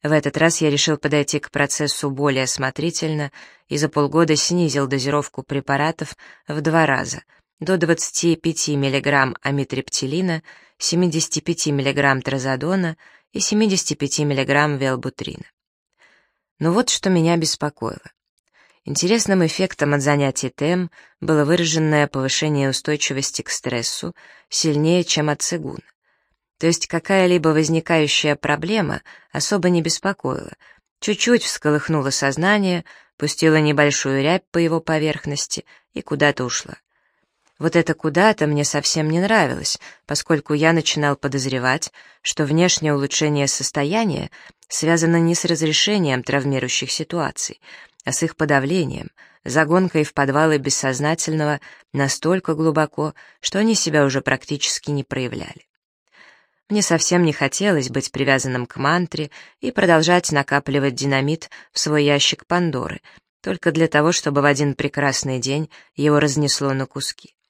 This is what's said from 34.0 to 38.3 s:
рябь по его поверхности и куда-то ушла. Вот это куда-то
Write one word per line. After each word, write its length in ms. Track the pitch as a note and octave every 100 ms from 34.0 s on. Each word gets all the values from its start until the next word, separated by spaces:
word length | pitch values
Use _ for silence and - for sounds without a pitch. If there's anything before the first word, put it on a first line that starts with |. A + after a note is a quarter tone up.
| C#3 C3+
рябь 220 | C#3+ F#3 _
по 60 | E3+
его 240 | E3 E3
поверхности 840 | D#3+ D#3 D#3 C#3+ - C#3+ - - - - _
и 80 | -
куда-то 420 | - C#3+ D3 -
ушла. 320 | B2+ - - - _ _ _ _ _ _ _ _
Вот 180 | D#3 E3+
это 160 | E3
куда-то 540 | D#3 D#3+ D3 G#3